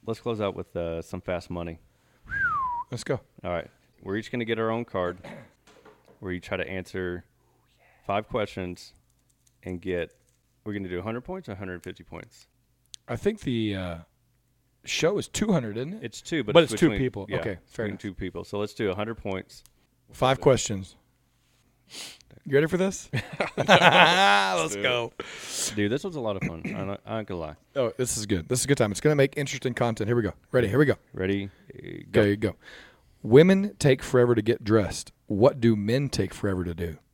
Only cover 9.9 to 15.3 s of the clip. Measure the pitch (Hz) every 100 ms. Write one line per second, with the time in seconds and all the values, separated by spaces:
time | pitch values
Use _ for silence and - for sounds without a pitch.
9.9 | 87 82 _ _ _ _ _ - 101 95
10.9 | 90 95 117 127 185 170 95 98 90 90
11.9 | 92 87 85 - _ _ _ _ _ _
12.9 | - - 120 - 214 - 120 110 95 92
13.9 | 82 85 _ _ _ _ _ _ _ -
14.9 | - 156 202 -